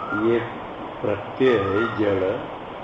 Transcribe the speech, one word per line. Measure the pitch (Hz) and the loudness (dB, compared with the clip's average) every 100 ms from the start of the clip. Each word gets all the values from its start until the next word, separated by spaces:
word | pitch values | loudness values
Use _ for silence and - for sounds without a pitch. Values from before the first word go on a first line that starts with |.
| - | -6
ये | 104 113 117 117 - - - - - | 0 2 2 0 -6 -10 -10 -10 -4
प्रत्यय | 107 101 - - 131 | -2 -2 -4 2 4
है | 110 98 98 117 110 | 6 4 2 0 2
जड़, | 104 95 92 123 160 - - - | 2 2 2 0 -6 -10 -12 -12